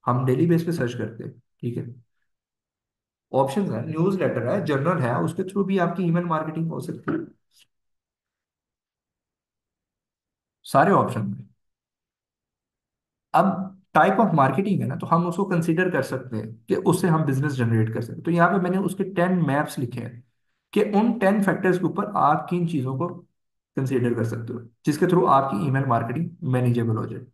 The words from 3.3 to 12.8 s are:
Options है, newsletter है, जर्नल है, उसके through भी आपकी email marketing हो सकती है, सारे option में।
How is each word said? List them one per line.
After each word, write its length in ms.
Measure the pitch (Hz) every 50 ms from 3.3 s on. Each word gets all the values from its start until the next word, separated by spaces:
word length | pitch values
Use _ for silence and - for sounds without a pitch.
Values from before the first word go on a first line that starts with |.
Options 380 | - 131 139 135 - 208 196 156
है, 140 | 120 113 135
newsletter 600 | 160 156 160 170 196 196 185 151 123 - 123 113
है, 160 | 123 175 202 160
जर्नल 360 | 147 143 131 135 170 185 -
है, 140 | 127 117 127 165 170
उसके 200 | 165 - - 190
through 220 | 185 - 202 196
भी 100 | 190 196 185
आपकी 240 | 170 165 170 - 185
email 200 | 170 160 175 175
marketing 440 | 170 160 156 156 156 156 165 165 165
हो 80 | 147 139
सकती 300 | - - - - - -
है, 140 | - - - - _ _ _ _ _ _ _ _ _ _ _ _ _ _ _ _ _ _ _ _ _ _ _ _ _ _ _ _ _ _ _ _ _ _ _ _ _ _ _ _ _ _ _ _ _ _ _ _ _ _ _ _ _ _ _ _ _ _ _ _ _ _ _ _ _ _ _
सारे 260 | - - 139 151 196
option 300 | 190 143 110 - - 117
में। 240 | 104 98 - - - - _ _ _ _ _ _ _ _ _ _ _ _ _ _ _ _ _ _ _ _ _ _ _ _ _ _